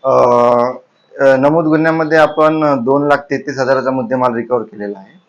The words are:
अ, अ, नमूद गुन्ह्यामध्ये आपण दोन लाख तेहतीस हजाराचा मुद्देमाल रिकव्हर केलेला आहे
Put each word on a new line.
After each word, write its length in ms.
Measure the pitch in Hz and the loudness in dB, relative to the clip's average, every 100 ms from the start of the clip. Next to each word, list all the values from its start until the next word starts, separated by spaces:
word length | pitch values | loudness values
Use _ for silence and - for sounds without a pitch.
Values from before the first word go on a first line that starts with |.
अ, 60 | 135 127 123 120 120 120 123 127 _ _ _ - | 0 2 2 2 2 2 0 -6 _ _ _ 0
अ, 120 | 135 135 | 2 4
नमूद 280 | 143 160 | 2 2
गुन्ह्यामध्ये 540 | 156 156 160 160 160 160 | 0 0 0 -2 0 2
आपण 680 | 151 - 156 156 151 135 | 2 2 0 2 0 0
दोन 220 | 117 139 147 | 0 0 2
लाख 120 | 139 | -2
तेहतीस 400 | - 139 - 131 | -2 -8 -6 -6
हजाराचा 320 | 127 131 127 | 0 0 0
मुद्देमाल 440 | 131 117 131 123 | -4 -4 -2 -2
रिकव्हर 280 | 117 120 123 | -2 -4 -4
केलेला 360 | 107 - 104 98 | -6 -12 -12 -12
आहे 220 | 98 180 | -16 _